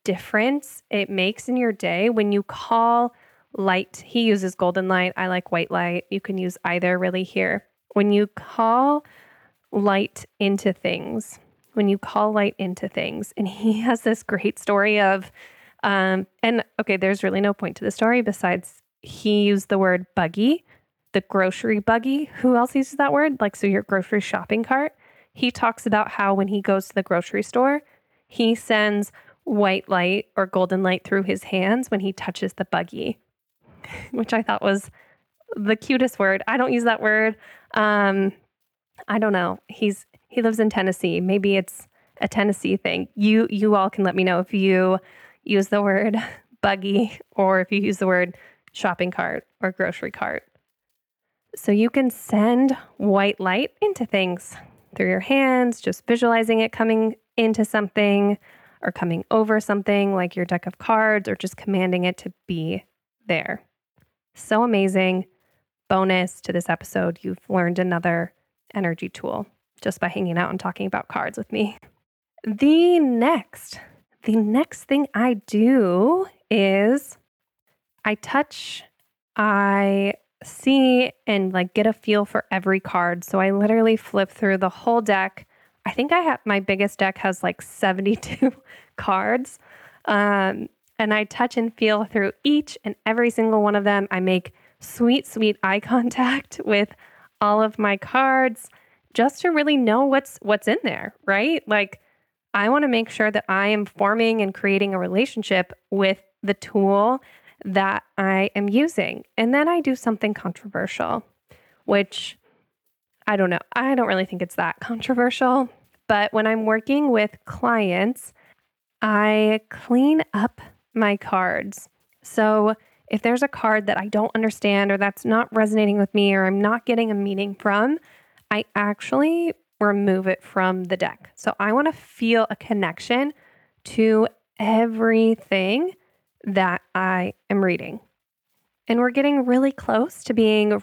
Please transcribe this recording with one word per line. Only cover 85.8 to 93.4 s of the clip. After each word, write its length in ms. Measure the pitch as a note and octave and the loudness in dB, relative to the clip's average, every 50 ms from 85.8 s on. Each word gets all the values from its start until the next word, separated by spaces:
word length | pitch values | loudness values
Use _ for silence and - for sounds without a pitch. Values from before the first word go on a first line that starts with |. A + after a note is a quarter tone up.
| _ | _
I 60 | G3+ | -6
think 200 | - - B3+ D4 | -4 -4 0 2
I 100 | E4+ F4+ | 2 2
have, 200 | E4+ D#4+ C4+ - _ | 2 0 -2 -2 _
my 120 | G#3+ G3+ G3 | -2 -2 -2
biggest 400 | F#3+ G3 G3 F#3+ G3+ G3+ - - | 0 -2 0 0 0 -2 0 -2
deck 200 | G3 F#3+ F#3+ - | -2 -2 -2 -2
has, 240 | - F#3+ F#3 - | -4 -4 -4 -2
like, 180 | - F3 - - | -4 -6 -6 -6
seventy-two 920 | - - - - - F#3+ F#3 F#3+ G3 G3+ A3+ - - - - - C4 C4 - - _ - - | -16 -20 -6 -2 0 0 0 0 0 0 0 -2 -4 -12 -2 0 0 0 0 -4 _ -20 -20
<laughs> 220 | - - _ _ | -20 -20 _ _
cards. 600 | - - - F#3+ F#3+ G3 G#3+ A#3 B3+ C4 - - - _ _ - - - - _ _ _ | -8 -4 -2 -2 0 0 0 -2 -2 -4 -8 -14 -20 _ _ -20 -20 -20 -20 _ _ _
Um, 640 | - G#3 G3+ G#3 G#3 G3+ G3 F#3+ F#3+ F#3+ G3+ G#3+ - _ _ _ _ _ - | 0 2 2 2 2 2 2 0 0 -2 -4 -10 -12 _ _ _ _ _ -4
and 140 | A3 G#3+ | 0 0
I 120 | G#3+ G#3+ G#3+ | 2 0 0
touch 340 | - - - B3 B3 - B3 | -4 -2 -2 -2 0 0 -2
and 160 | A3+ A3+ - | -2 -2 -2
feel 300 | - A#3 G#3+ G#3+ G#3 A3 | 0 2 2 2 2 0
through 280 | G3+ - A3 G3 G3 - _ _ | 0 0 0 0 0 -4 _ _
each 340 | C#4+ D4 D4 D4 - - - | 2 2 2 0 -4 -16 -10
and 140 | _ G#3 G#3 _ _ | _ -10 -10 _ _
every 240 | A3 A3 A#3 A#3+ A#3+ | 0 2 2 2 0
single 340 | A3+ - | 2 2